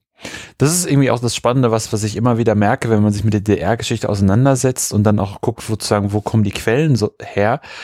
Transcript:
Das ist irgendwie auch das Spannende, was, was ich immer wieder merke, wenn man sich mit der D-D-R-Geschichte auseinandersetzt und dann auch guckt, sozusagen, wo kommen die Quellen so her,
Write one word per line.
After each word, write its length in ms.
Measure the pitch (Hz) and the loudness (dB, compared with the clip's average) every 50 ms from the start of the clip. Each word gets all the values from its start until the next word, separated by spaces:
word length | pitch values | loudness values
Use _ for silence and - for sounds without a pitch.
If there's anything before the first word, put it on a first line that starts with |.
| _ _ _ _ - - - - - - - - | _ _ _ _ -16 -16 -16 -16 -18 -18 -2 0
Das 120 | 131 147 | 0 2
ist 140 | 170 180 180 | 2 0 -2
irgendwie 240 | - 143 139 139 123 | 0 2 2 4 2
auch 100 | 113 120 | 2 0
das 160 | 123 117 - | -2 -2 -4
Spannende, 360 | - - 120 123 135 127 117 | -2 -2 0 2 2 2 2
was, 200 | 110 117 - - - | 2 0 -2 -2 -4
was 100 | 104 107 | -4 -2
ich 120 | 107 107 | -4 -2
immer 220 | - 113 123 120 113 | 0 0 0 2 2
wieder 160 | 117 113 107 | 2 2 2
merke, 380 | 104 104 101 123 - - 117 | 2 2 2 2 0 0 0
wenn 100 | 113 104 | 2 2
man 100 | 104 107 | 2 2
sich 120 | 101 98 98 | 2 0 0
mit 100 | 110 107 | 0 0
der 80 | 104 | 0
D-D-R-Geschichte 640 | 98 107 101 - 78 90 113 113 - - 120 113 - - | 2 0 0 0 0 -2 -2 -2 -2 -4 -4 -4 -2 -4
auseinandersetzt 840 | 104 101 104 95 95 117 131 139 135 123 131 131 127 - - - - | 0 0 2 2 4 4 4 2 2 2 0 0 -2 -2 -4 -2 0
und 100 | 104 101 | 2 2
dann 160 | 107 104 101 | 2 2 2
auch 220 | 95 98 95 - | 0 -4 -6 -6
guckt, 220 | - - 113 - - | -4 -6 -6 -6 -6
sozusagen, 500 | - 110 104 - - 110 104 98 101 101 | -6 -6 -6 -2 -2 0 0 0 0 -2
wo 80 | 107 | -4
kommen 220 | 101 - - 110 104 | -2 0 0 0 0
die 80 | 98 | 0
Quellen 440 | 92 - - 113 113 135 160 160 135 | -2 -2 -2 0 0 2 2 2 2
so 200 | 107 101 104 - - | 2 0 -2 -4 -8
her, 400 | - - - 98 101 107 120 151 - - - - | -16 -6 -2 0 0 0 0 -2 -6 -12 -18 -16